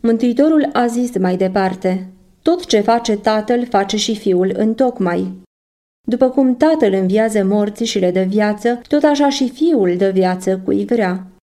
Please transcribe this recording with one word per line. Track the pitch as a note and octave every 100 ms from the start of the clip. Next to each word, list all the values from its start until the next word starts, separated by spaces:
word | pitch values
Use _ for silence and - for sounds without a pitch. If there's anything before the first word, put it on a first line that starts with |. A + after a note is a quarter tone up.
Mântuitorul | A#3 A3+ B3 A#3 D4+ D#4 C#4+
a | C4 A#3+
zis | A#3 B3 G3
mai | F#3 F#3
departe: | F#3+ G3 F#3+ F#3 F#3 F#3 F#3 - _ _
„Tot | - F4 -
ce | A3
face | G#3 A#3 A#3 G#3
Tatăl, | G#3+ G#3+ G#3+ A#3+ A#3+
face | G3+ G3 G#3+
și | G#3 G#3+
Fiul | G3+ F3+ F#3 -
întocmai. | G#3+ A3 B3+ A#3+ F#3 F3 F#3+ F#3 - _ _ _ _ _ -
După | A#3+ B3+
cum | B3+ C4 B3
Tatăl | D#4 D#4+ A3
înviază | F#3+ F#3 G#3 A3 G#3+
morții | F#3+ G#3 G#3 G#3 A#3
și | G#3
le | F#3
dă | F#3
viață, | F#3 G#3 G#3 G#3 A#3 A#3+ -
tot | D4
așa | D4+ C#4+ C#4+
și | C#4 B3+
Fiul | - E4 C#4+ F#3 F3+
dă | G3
viață | F#3+ F#3 F#3 F#3+ F#3+
cui | F#3+ G3 G3+
vrea.” | A#3+ F#3 F#3 - -